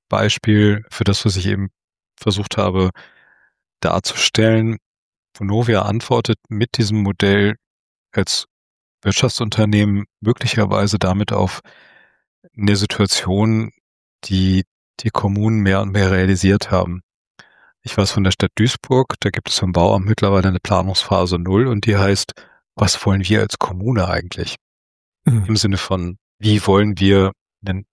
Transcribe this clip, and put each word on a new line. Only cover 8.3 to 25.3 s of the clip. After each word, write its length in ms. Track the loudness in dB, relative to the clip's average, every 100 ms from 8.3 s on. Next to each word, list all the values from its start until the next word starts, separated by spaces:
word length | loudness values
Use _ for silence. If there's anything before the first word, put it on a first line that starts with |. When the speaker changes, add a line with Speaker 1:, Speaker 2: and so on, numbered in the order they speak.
| -4 -8 _ _ _ _ _
Speaker 1:
Wirtschaftsunternehmen 1040 | -4 0 0 -2 -4 0 2 2 2 0 -6 -6
möglicherweise 800 | -4 -2 -2 0 0 0 0 0
damit 340 | 0 0 0
auf 280 | 0 -2 -4 -18 -20 _ _ _ _ _ _ _ -4
eine 200 | 0 0
Situation, 960 | -2 -2 -2 -2 -2 0 0 0 -4 _ _ _ _ _
die 380 | -2 0 2 2 -2 _ _ -8
die 100 | -4
Kommunen 500 | -2 -2 0 0 2
mehr 220 | 2 0
und 100 | 0
mehr 180 | 0 2
realisiert 600 | 2 2 2 2 2 0
haben. 320 | -2 -2 -6 _ _ _ _ -20 _ _ _
Ich 160 | -8 -2
weiß 140 | -2
von 120 | 0
der 60 | 0
Stadt 220 | 0 -4
Duisburg, 600 | 0 -2 -2 -2 0 0 -2
da 80 | -4
gibt 220 | -4 -6
es 80 | -4
vom 140 | -2
Bauamt 340 | 2 2 2 0
mittlerweile 420 | 0 2 2 2
eine 120 | 0
Planungsphase 800 | 0 0 0 -4 0 0 0 -2
null 280 | 0 2 2
und 180 | 0
die 140 | 0 2
heißt, 340 | 2 0 -2 -14 -20 _ _
was 300 | -2 -2 0
wollen 240 | -2 -2 0
wir 120 | 0
als 180 | 0 -4
Kommune 500 | -6 -4 -2 -2 0
eigentlich? 480 | -2 -6 -8 -10 -10 _ _ _ _ _ _
Speaker 2:
Mhm. 180 | 0